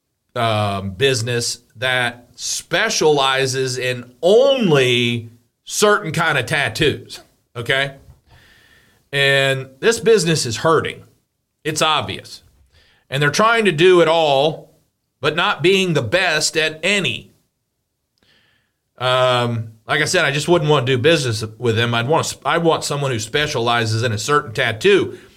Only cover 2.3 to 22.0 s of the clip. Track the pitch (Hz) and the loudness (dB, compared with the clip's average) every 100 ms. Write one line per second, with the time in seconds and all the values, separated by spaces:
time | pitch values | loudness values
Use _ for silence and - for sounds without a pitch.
2.3 | - - - - 170 220 220 160 143 135 | -14 -10 -10 -4 -2 -2 0 2 2 2
3.3 | 131 135 131 131 127 127 123 - - 175 | 0 -2 -2 -4 -4 -4 -6 -10 -2 4
4.3 | 220 277 269 202 143 127 123 120 117 110 | 6 4 2 2 2 2 2 0 -4 -8
5.3 | - _ _ - - 208 202 160 156 165 | -20 _ _ -10 0 2 2 0 -2 0
6.3 | 143 123 151 127 - 151 - - - - | -2 -2 -2 -2 0 0 -2 -10 -20 -20
7.3 | _ _ 120 117 135 139 - - - _ | _ _ -12 -2 -2 -2 -8 -20 -20 _
8.3 | - _ _ _ _ _ _ - 139 139 | -20 _ _ _ _ _ _ -8 -2 2
9.3 | 139 135 135 131 - 202 233 190 220 165 | 2 2 -2 -6 -4 -2 0 4 4 4
10.3 | 156 123 107 160 151 82 - - _ _ | -2 -2 -2 2 2 0 -10 -18 _ _
11.3 | _ _ _ 151 151 160 147 110 90 - | _ _ _ -8 -2 0 0 -4 -10 -14
12.3 | - _ _ _ _ _ _ - 139 147 | -20 _ _ _ _ _ _ -8 -2 0
13.3 | 147 214 226 208 151 185 175 156 165 156 | 2 2 2 2 4 6 6 6 4 2
14.3 | 135 151 151 - _ _ _ _ - 143 | 2 2 -2 -14 _ _ _ _ -6 -4
15.3 | 160 190 185 160 196 185 147 117 175 185 | -2 -2 0 2 2 2 -2 0 0 0
16.3 | 156 - 156 156 156 180 202 147 85 - | 0 -2 -2 -4 -4 -4 -2 -4 -8 -12
17.3 | _ _ _ _ _ _ _ _ _ _ | _ _ _ _ _ _ _ _ _ _
18.3 | _ _ _ _ _ _ - 127 127 127 | _ _ _ _ _ _ -6 -2 2 2
19.3 | 123 120 117 110 - - 147 151 175 151 | 0 -2 -4 -8 -12 -4 -2 0 0 0
20.3 | 143 147 175 151 147 127 131 139 165 127 | -2 0 2 2 2 2 2 2 2 0
21.3 | 107 110 - 123 110 120 117 | -4 -6 -4 -2 0 0 0